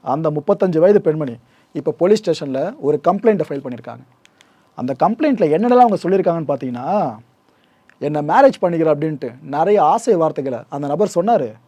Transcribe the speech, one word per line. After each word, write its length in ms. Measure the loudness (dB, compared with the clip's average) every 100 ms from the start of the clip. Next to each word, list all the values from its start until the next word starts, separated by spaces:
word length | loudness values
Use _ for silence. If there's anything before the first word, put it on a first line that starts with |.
அந்த 300 | -4 -2 -2
முப்பத்தஞ்சு 460 | -2 -2 0 2 4
வயது 220 | 4 4
பெண்மணி 340 | 2 -2 -6 -10 _ _ _
இப்ப 180 | -6 -6
போலீஸ் 380 | -2 2 2 0
ஸ்டேஷன்ல 460 | -4 -4 -4 -6 -4
ஒரு 220 | -2 0 0
கம்ப்ளைண்ட்டை 340 | 2 0 0 -4
ஃபைல் 160 | -8 -10
பண்ணியிருக்காங்க. 380 | -12 -14 -18 -20 _ _ _ _ _ _ -10
அந்த 200 | -8 -2
கம்ப்ளைண்ட்ல 540 | -2 0 0 2 2 2
என்னென்னலாம் 280 | 2 4 4
அவங்க 120 | 2
சொல்லியிருக்காங்கன்னு 420 | 0 0 0 -2 -4
பார்த்தீங்கன்னா, 680 | -6 -6 -8 -4 -2 -4 -8 _ _ _ _ _ _ _ _
"என்னை 220 | -6 -4
மேரேஜ் 320 | 0 4 4 4
பண்ணிக்கிற" 280 | -2 0 2 2
அப்படின்ட்டு 380 | -2 -6 -10 -12
நிறைய 420 | -8 -2 2 4
ஆசை 320 | 4 2 0 2
வார்த்தைகளை 440 | 2 -2 -6 -8 -8
அந்த 180 | -8 -4
நபர் 240 | -2 0 0
சொன்னாரு. 380 | 0 0 -2 -10